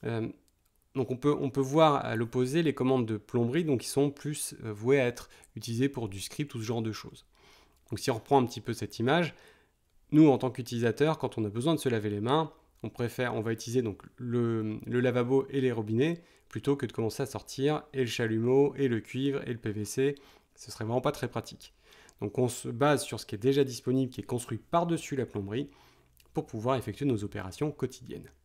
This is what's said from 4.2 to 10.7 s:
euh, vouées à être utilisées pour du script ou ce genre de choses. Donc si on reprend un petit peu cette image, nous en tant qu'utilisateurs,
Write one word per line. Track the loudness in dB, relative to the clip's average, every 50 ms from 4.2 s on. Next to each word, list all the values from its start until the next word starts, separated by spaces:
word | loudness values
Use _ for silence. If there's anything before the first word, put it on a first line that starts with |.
| -8 -8 -6 -6 -8 -10 -10 -10 -8
euh, | -8 -8
vouées | -4 2 4 4 4
à | 4
être | 2 0 -4 -12 -18 -20 -20 -20 _ _
utilisées | -14 -8 -6 -2 0 0 0
pour | 0 -2 -6 -6
du | -6 -8
script | -10 -10 -8 -8 -8 -8 -6
ou | -10
ce | -6
genre | -4 -4 -2
de | -2 -4
choses. | -6 -8 -10 -16 -18 -20 -20 _ _ _ -20 -20 -20 -20 -20 _ _ _ _ _
Donc | -10 -6
si | -2 -2
on | -2
reprend | -2 0 4 4 4
un | 4
petit | 4 -2 -8
peu | -8 -8 -6
cette | -6 -8 -10 -6 -2
image, | 0 2 2 2 2 0 -4 -12 -20 -20 -20 _ _ _ _ _ _ _ _ _ _ _
nous | 8 8 10 10
en | 8 6
tant | 2 -2
qu'utilisateurs, | -4 -4 -8 -6